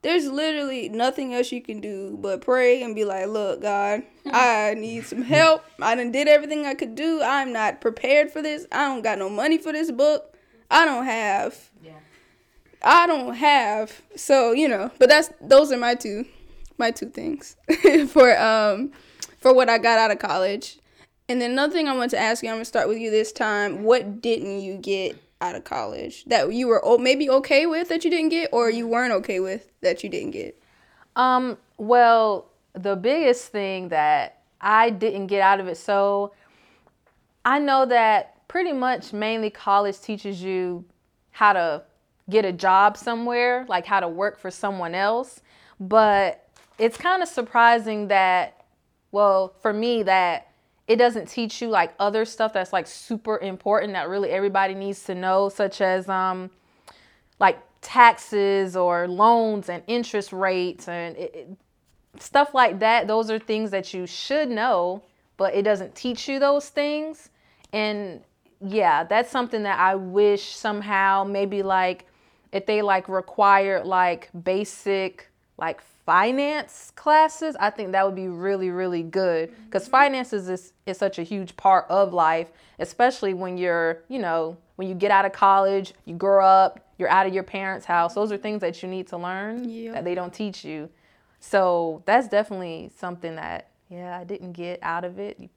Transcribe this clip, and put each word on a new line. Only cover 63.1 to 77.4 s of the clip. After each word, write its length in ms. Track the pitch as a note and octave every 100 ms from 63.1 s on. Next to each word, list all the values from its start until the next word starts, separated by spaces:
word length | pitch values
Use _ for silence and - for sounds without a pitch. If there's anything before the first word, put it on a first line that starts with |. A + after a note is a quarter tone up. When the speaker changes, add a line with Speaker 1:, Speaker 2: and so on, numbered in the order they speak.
| A3 A3
Speaker 2:
are 80 | A3
things 320 | A3 G#3+ A3
that 220 | F#3+ F#3+
you 120 | F#3+ F3+
should 440 | - - C#4+ D4
know, 520 | A3 B3 G3 F3 F#3+ _ _ _ _
but 160 | F#3+ G3+
it 80 |
doesn't 320 | G3+ G3+ F#3 -
teach 320 | B3 A#3 -
you 80 | C4+
those 300 | C#4 C#4+ C#4+
things. 600 | - D4 D4+ D#4 D#4 _ _ _ _ _
And 480 | G#3+ G#3+ G#3 G3 D#3+ _ _ _ _
yeah, 420 | G3 G#3+ F3+ D3 E3+
that's 240 | G#3 A3+
something 320 | C4 A#3+ A3
that 160 | G#3 F#3+
I 160 | F#3 G3
wish 480 | F#3 F#3+ G#3 G3+ - -
somehow 680 | A3 G#3 G#3 G3 G3 G3
maybe, 400 | G3 G3 G3 G3+
like, 420 | F#3+ F#3+ F#3 F#3 _ _ _ _ _
if 140 | F#3+ G3
they, 160 | G#3+
like, 260 | G#3 F#3+ F#3
required, 760 | F#3+ F3+ - G3+ G3 G3 F#3+ F3+
like, 440 | F#3 F3+ E3+ - F3
basic, 840 | F3 F#3+ G3+ - G3+ F#3+ F#3 F#3 - _ _ -
like, 240 | E3 - _ _ -
finance 840 | E3+ G#3+ C4 C#4+ D4+ - - - -
classes, 600 | - D4+ D#4 D#4